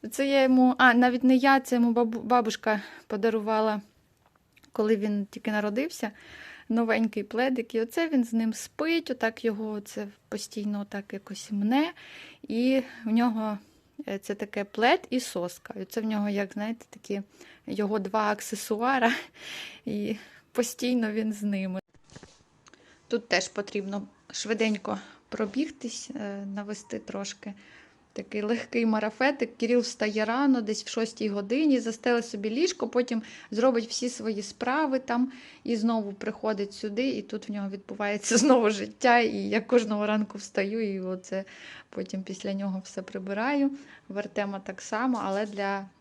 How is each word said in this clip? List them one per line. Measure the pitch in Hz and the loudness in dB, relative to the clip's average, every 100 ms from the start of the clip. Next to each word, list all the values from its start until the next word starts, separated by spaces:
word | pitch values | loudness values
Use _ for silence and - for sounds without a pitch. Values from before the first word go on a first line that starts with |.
| 220 | -8
Це | - 277 | -2 2
я | 277 | 6
йому, | 262 254 254 254 | 8 8 8 8
а, | 254 | 8
навіть | 240 247 247 | 8 6 6
не | 254 254 | 6 6
я, | 269 269 | 8 6
це | 262 247 | 4 2
йому | 233 | 4
бабу-, | 233 233 226 | 4 2 0
бабушка | - 247 226 214 - 208 - - - | 2 4 4 -2 -2 -2 -4 -18 -8
подарувала, | 214 226 220 208 220 220 214 - _ _ _ _ _ _ _ _ | 0 0 0 0 2 2 0 -6 _ _ _ _ _ _ _ _
коли | - 214 220 | -2 2 2
він | 208 208 196 | 2 -2 -4
тільки | - - | -6 -4
народився, | 214 208 208 311 - 214 - - - - - - | -2 -2 -2 -4 -4 -8 -8 -20 -20 -18 -20 -2
новенький | 226 226 226 226 214 | 0 2 2 2 -2
пледик. | 202 226 262 254 233 226 | -4 -2 0 0 -2 -4
І | |
оце | 226 - 330 | -2 -2 2
він | 285 | 2
з | 233 | 2
ним | 226 226 | 0 0
спить, | 214 - - 311 330 330 | -4 -10 -4 0 0 -2
отак | 254 226 220 226 | -2 -2 -2 -4
його | 208 220 208 | -2 -6 -8
це | 208 - 202 - _ | -8 -10 -10 -14 _
постійно | 208 - - 208 208 | -10 -8 -6 -4 -4
отак | 202 202 202 | -6 -10 -10
якось | 196 - 196 - | -12 -12 -14 -6
мне. | 202 208 262 320 - - - - - - | -2 2 4 2 -2 -20 -20 -20 -20 -6
І | 220 254 262 254 - 226 | 0 2 2 0 -10 0
в | |
нього, | 226 240 220 214 208 - _ _ - 294 | 4 4 2 -4 -4 -10 _ _ -12 -8
е, | 196 | -8
це | - 202 | -6 -6
таке | 208 - | -4 -6
плед | 202 - 233 359 - | -6 2 4 4 2
і | 254 | -4
соска. | 247 185 175 - - 202 | -2 -4 -4 -8 -14 -12
І | 190 | -8
це | - | -4
в | 220 | -2
нього, | 214 208 | -2 0
як, | 202 196 | -2 -4
знаєте, | 208 214 226 - | -4 -6 -8 -12
такі | - - 202 202 _ - - - | -20 -8 -8 -8 _ -20 -18 -10
його | 202 202 214 | -4 -2 -2
два | 190 214 208 | -2 0 0
аксесуара. | 208 - 208 - 214 240 269 233 254 - - - - - - - | 0 -4 -8 -4 -2 2 2 2 0 -6 -16 -14 -14 -14 -12 -6
І | 208 208 214 - - _ | -4 -2 -4 -8 -20 _
постійно | - 240 - 247 247 220 | -2 -2 -2 0 0 0
він | 214 220 | -2 -2
з | 208 | -2
ними. | 208 196 190 185 _ _ _ - - _ _ _ - - _ _ _ | -2 -2 -4 -6 _ _ _ -20 -20 _ _ _ -20 -20 _ _ _
Тут | 233 233 | -4 2
теж | 175 185 | 0 0
потрібно | - 202 208 196 202 202 _ _ | -6 -4 -6 -4 -6 -8 _ _
швиденько | - 208 226 220 208 - 202 - - _ | -10 -4 2 2 0 -4 -6 -8 -20 _
пробігтись, | 220 208 247 311 - 233 - - - | -4 -4 -2 -4 -6 -10 -10 -10 -8
е, | 202 202 202 | -8 -8 -8
навести | 196 202 208 - 220 | -8 -8 -10 -8 -10
трошки | - 196 202 - - 196 - - - _ _ | -8 -8 -8 -10 -14 -14 -20 -20 -20 _ _
такий | - 202 214 | -14 -8 -4
легкий | 208 233 - 240 226 | -2 -2 0 0 2
марафетик. | 220 214 214 269 277 240 - | 2 0 2 2 2 -4 -2
Кіріл | 226 247 | 2 2
встає | 240 - 214 214 214 | 2 -2 -2 0 0
рано, | 240 285 254 | 2 4 4
десь | 220 214 | 2 -4
в | - | -4
шостій | - 226 - 214 | -4 -4 -2 -4
годині, | 202 202 254 311 262 | -2 -2 2 4 4
застелить | 226 226 247 240 233 | 2 -2 2 2 0
собі | 208 208 | -6 -4
ліжко, | 233 359 - 226 | 0 0 0 0
потім | 247 247 226 220 - - | 0 0 -2 -6 -18 -6
зробить | 214 254 233 226 | 2 4 4 -2
всі | - 247 | -4 -4
свої | 240 220 208 | -4 -4 -4
справи | 202 - - 277 302 262 | -8 -6 -2 0 2 0
там | 262 240 262 - - - | 0 0 0 -2 -20 -12
і | - 233 | -4 0
знову | 226 226 202 | 2 0 -2
приходить | 202 208 214 220 208 202 | -6 -8 -4 -4 -2 -4
сюди, | 202 214 208 269 | -6 -6 -2 -2
і | 226 | -2
тут | 202 208 - | -6 -10 -8
в | |
нього | 208 196 | -6 -6
відбувається | 202 - 202 208 208 - 233 | -8 -12 -4 -2 -2 2 4
<laughs> | |
знову | 269 254 214 | 6 6 6
життя. | 202 214 - 254 240 | 2 -6 2 6 6
І | 226 208 | 6 0
я | 196 208 | -2 -2
кожного | 220 247 220 208 208 | 2 2 2 -2 2
ранку | 214 208 202 | 0 0 -6
встаю, | - - 196 220 214 190 | -6 -2 -2 -2 -2 -4
і | |
оце | 185 185 185 190 196 - - - - | -4 -6 -6 -8 -8 -16 -18 -20 -12
потім | - 190 190 | -10 -6 -6
після | 190 190 202 | -8 -8 -6
нього | 196 196 190 185 | -4 -4 -6 -8
все | - | -12
прибираю. | 185 196 190 196 240 285 277 277 - - _ | -10 -10 -6 -2 0 2 2 0 -16 -20 _
В | 196 | -8
Артема | 208 - 202 196 | -4 -4 -4 -6
так | 196 190 | -10 -14
само, | - 214 254 240 | -6 -2 0 0
але | 196 196 214 | 0 -2 -4
для | 202 196 196 196 _ | -4 -2 -4 -6 _